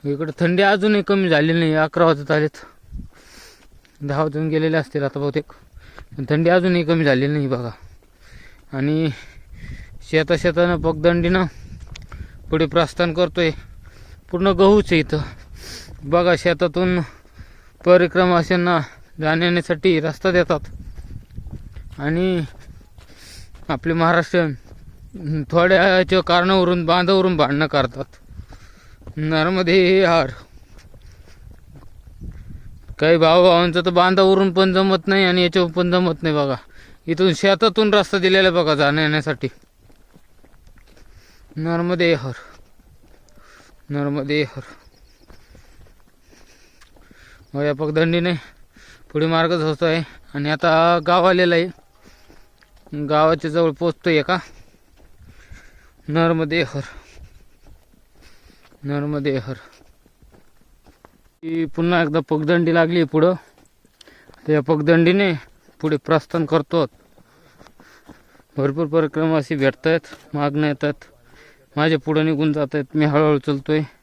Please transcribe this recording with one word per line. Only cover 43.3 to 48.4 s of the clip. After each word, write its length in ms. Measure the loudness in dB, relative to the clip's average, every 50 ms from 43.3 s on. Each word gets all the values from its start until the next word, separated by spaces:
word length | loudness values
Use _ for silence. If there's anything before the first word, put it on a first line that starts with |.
| -20 -20 -20 -20 -20 -20 -20 -20 -20 -20 -14 _
नर्मदे 540 | -6 -6 -4 -4 -4 -6 -4 -4 -2 -2 -2
हर. 180 | -4 -8 -16 -18 -18 -20 -20 _ -20 _ _ -20 _ _ _ -20 _ -20 -20 -20 _ -20 -20 -20 -20 -20 -20 -20 -20 -20 _ -20 _ _ _ _ _ -20 _ -20 _ -20 _ _ _ _ _ -20 _ _ -20 -20 _ -20 -20 -20 -20 -20 -20 -20 _ -8
मग 80 | -4 -4
या 120 | -4 -2
पगदंडीने 580 | -4 -4 -4 0 0 0 0 0 -2 -2 -2 -4 -6